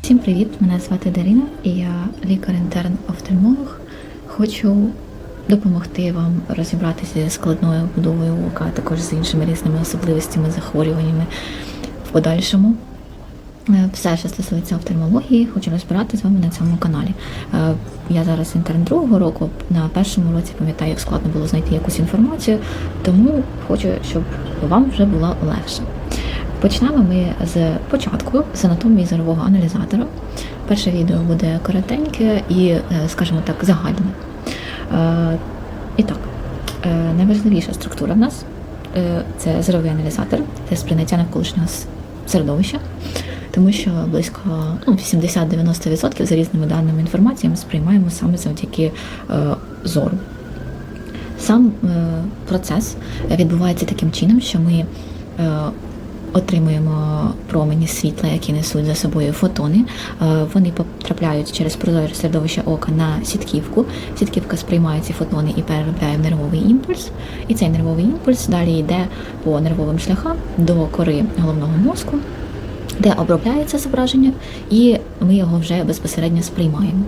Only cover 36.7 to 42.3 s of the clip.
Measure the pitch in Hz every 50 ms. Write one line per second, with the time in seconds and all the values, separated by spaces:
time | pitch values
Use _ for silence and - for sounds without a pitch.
36.7 | - - - 180 170 165 165 165 165 170 185 202 214 208 208 214 202 165 - -
37.7 | - - - - - - 147 - 175 214 233 285 - - - - - - - -
38.7 | - - - - - 185 180 175 170 170 - - - - - 165 160 170 170 190
39.7 | 175 170 165 160 156 156 156 151 - - - - - - - - - - - -
40.7 | 185 165 - - 170 160 160 - 180 170 170 170 - 165 175 - - 180 165 175
41.7 | - - - - - - - - - - - -